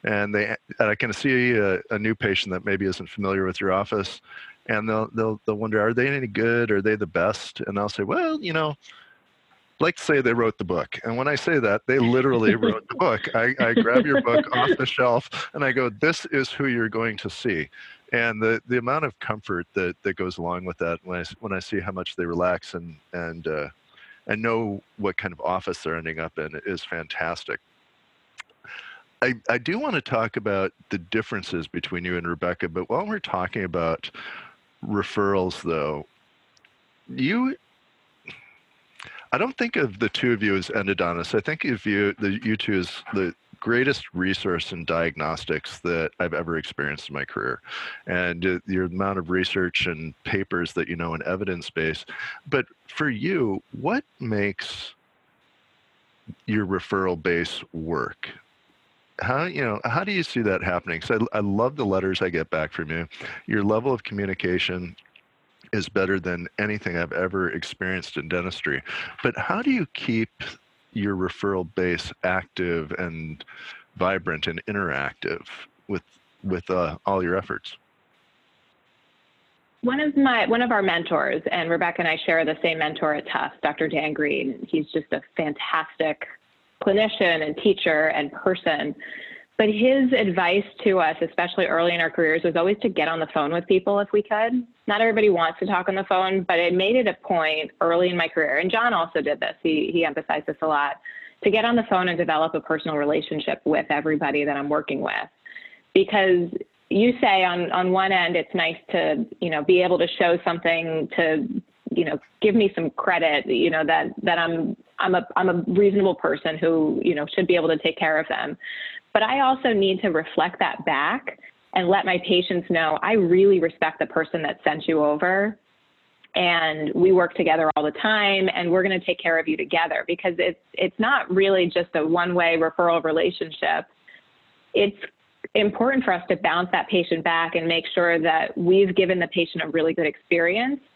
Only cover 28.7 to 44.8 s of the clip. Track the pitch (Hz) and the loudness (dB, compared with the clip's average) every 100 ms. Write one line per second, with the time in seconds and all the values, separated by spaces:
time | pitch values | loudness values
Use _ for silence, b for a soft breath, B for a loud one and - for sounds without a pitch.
28.7 | B B B B _ 127 120 - 123 123 | B B B B _ -2 -2 -2 -2 0
29.7 | 202 294 180 - 117 113 - 107 98 95 | -4 -2 -4 -2 -2 0 -2 -2 0 -2
30.7 | _ _ 98 85 110 107 104 - 90 78 | _ _ -8 -4 -4 -4 -8 -6 -6 -6
31.7 | 87 - 90 90 90 85 82 87 87 90 | -8 -6 -6 -4 -4 -4 -4 -4 -4 -4
32.7 | 82 92 127 208 214 - 92 90 117 92 | -6 -4 -4 -4 -8 -6 -6 -4 -6 -4
33.7 | 85 82 82 - B B B B B _ | -2 -2 -2 -8 B B B B B _
34.7 | _ - 104 98 - 98 98 92 - 87 | _ -4 -4 -2 -2 0 2 0 -4 -4
35.7 | 80 73 73 78 _ _ _ _ _ _ | -2 -2 -6 -10 _ _ _ _ _ _
36.7 | _ _ _ - 127 131 226 262 - _ | _ _ _ -14 -4 -2 0 -2 -4 _
37.7 | _ _ _ _ _ - - - _ _ | _ _ _ _ _ -20 -20 -20 _ _
38.7 | _ _ _ B B B 131 226 - 165 | _ _ _ B B B -2 -2 -2 -4
39.7 | - 139 98 113 - 127 117 107 98 87 | 0 -2 -2 -4 0 0 0 0 0 -2
40.7 | 104 98 92 87 85 85 113 - 156 - | -4 -2 -2 0 -2 -2 -2 -2 -6 -4
41.7 | 113 107 101 101 - 101 104 110 110 - | -4 -2 0 0 0 -2 -2 -2 -2 0
42.7 | 98 87 - - 101 92 - _ - - | -2 -2 -8 -6 -4 -4 -6 _ -10 0
43.7 | 120 131 135 - 90 92 95 98 85 - | 2 2 -2 -6 -4 -2 -2 -2 -4 -4
44.7 | 90 | -10